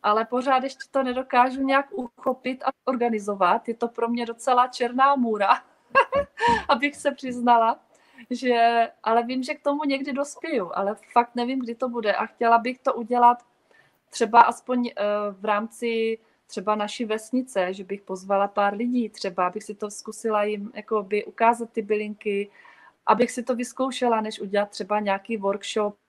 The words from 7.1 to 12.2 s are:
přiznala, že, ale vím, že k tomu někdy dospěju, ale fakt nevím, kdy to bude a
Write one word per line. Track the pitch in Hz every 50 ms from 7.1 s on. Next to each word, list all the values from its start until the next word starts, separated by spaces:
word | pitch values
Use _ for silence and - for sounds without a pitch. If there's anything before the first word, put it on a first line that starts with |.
přiznala, | 277 - - 262 247 247 240 247 240 233 226 226 262 - _ _ _ _ _ _ _ - 240 _
že, | 247 240 254 254 240 233 233 233 233 233 226 - - _ -
ale | - 226 233 233
vím, | 233 254 262 254
že | 254 302
k | 294 _
tomu | 294 285 294 302
někdy | 277 277 269 277 285 269
dospěju, | 269 285 285 - - - 330 311 247 185 165 -
ale | - 196 196 220 208 - _ -
fakt | 240 240 240 _
nevím, | 240 240 240 262 269
kdy | 254 226 233
to | 226 262 254
bude | 240 240 214 208 190
a | -